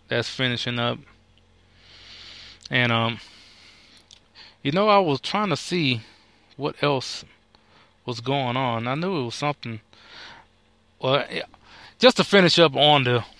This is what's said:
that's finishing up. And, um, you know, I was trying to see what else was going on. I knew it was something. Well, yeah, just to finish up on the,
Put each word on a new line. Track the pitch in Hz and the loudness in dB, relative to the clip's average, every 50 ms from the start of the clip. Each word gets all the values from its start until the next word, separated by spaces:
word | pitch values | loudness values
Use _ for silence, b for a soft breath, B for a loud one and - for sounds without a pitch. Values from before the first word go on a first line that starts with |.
| _ - | _ -4
that's | 123 120 117 - | -4 -4 -4 -4
finishing | - - 131 123 120 113 - 123 120 120 | -4 -4 -2 -2 -2 -4 -6 -6 -4 -4
up. | 120 120 120 - - - - _ _ _ _ _ _ _ _ _ B B B B B B B B B B B B B B B B B B B B B - | -2 -4 -4 -6 -10 -20 -20 _ _ _ _ _ _ _ _ _ B B B B B B B B B B B B B B B B B B B B B -4
And, | 135 127 123 120 | -2 0 0 2
um, | 117 113 113 117 117 107 b b b b b b b b b b b b b b b b b b b - _ _ b b b b b b | 0 0 0 -2 -4 -8 b b b b b b b b b b b b b b b b b b b -20 _ _ b b b b b b
you | b 139 | b -4
know, | 147 185 208 214 | -2 0 2 4
I | 202 202 | 4 4
was | 190 156 135 - | 4 2 0 -2
trying | - - - 208 214 196 | -4 -4 -4 -2 0 0
to | 143 | -2
see | - - - 180 180 151 131 123 110 - b b b b b b b b b b | -2 -4 -4 -2 0 0 0 0 -2 -4 b b b b b b b b b b
what | - 139 156 - - | -8 -8 -8 -4 -2
else | 143 147 139 127 - - - - - - _ _ _ _ _ b b b b b b b b b b | 0 0 0 -2 -4 -8 -10 -12 -14 -18 _ _ _ _ _ b b b b b b b b b b
was | 123 123 117 | -10 -10 -8
going | 117 131 139 143 131 120 120 | -4 -4 -2 -2 -2 -2 -2
on. | 131 135 123 117 113 117 | -2 -2 -2 -2 -2 -4
I | 123 135 | -4 -4
knew | 156 170 196 190 151 | -4 -4 -4 -4 -4
it | 123 | -6
was | 117 - | -6 -6
something. | - 143 147 143 - - 120 113 107 - _ _ B B B B B B B B B B B B _ _ _ _ _ _ _ _ - | -6 -4 -4 -4 -6 -8 -12 -12 -12 -14 _ _ B B B B B B B B B B B B _ _ _ _ _ _ _ _ -6
Well, | - 131 135 135 - - | -2 -2 0 0 -2 -4
yeah, | - - - - - - B B B B B B B B | -8 -10 -10 -12 -16 -20 B B B B B B B B
just | 233 254 - - | 4 4 4 4
to | 170 | 2
finish | - - 202 180 160 - 175 | 4 4 6 6 6 6 6
up | 170 151 135 | 4 4 4
on | 127 147 147 147 143 127 | 4 4 6 6 4 4
the, | 123 123 117 113 b b b | 2 0 0 -2 b b b